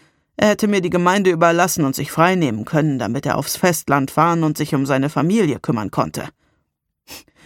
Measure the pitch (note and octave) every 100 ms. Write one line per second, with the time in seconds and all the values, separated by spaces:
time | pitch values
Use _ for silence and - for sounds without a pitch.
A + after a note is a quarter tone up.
0 | _ _ _ - G#3 G3+ G#3 G3+ F3 F3
1 | F3+ G3 F#3 E3 E3+ E3+ F3 - C#3 -
2 | C#3+ - E3+ F#3 D3 G#2+ G#2+ D#3+ D#3 C3+
3 | G#2+ C3 C#3 - C#3+ - F#3 D#3+ - C#3+
4 | C3+ - E3 E3+ D#3+ D3+ D3+ C#3 C#3 C3+
5 | C#3 - D#3+ A3+ E3+ A2+ - A#2 G2+ -
6 | F2 - - - _ _ _ _ _ _
7 | - - - _